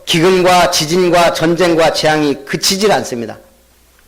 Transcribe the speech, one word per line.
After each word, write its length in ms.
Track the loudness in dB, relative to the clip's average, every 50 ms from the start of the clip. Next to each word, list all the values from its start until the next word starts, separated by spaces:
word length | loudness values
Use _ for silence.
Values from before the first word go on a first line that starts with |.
| -6
기근과 640 | -4 -2 2 2 2 2 2 2 4 4 4 2 2
지진과 640 | 0 -2 -4 -2 -2 0 0 2 2 2 2 2 0
전쟁과 580 | 0 -2 -2 0 0 0 0 2 2 2 0 0
재앙이 540 | 0 0 0 0 0 0 -2 -2 -4 -6
그치질 440 | -8 -8 -6 -4 -4 -2 0 0 0 0
않습니다. 460 | 0 -2 -6 -8 -10 -10 -10 -12 -16 -20 _ _ _ _ _ _ _ _ _ _ _ _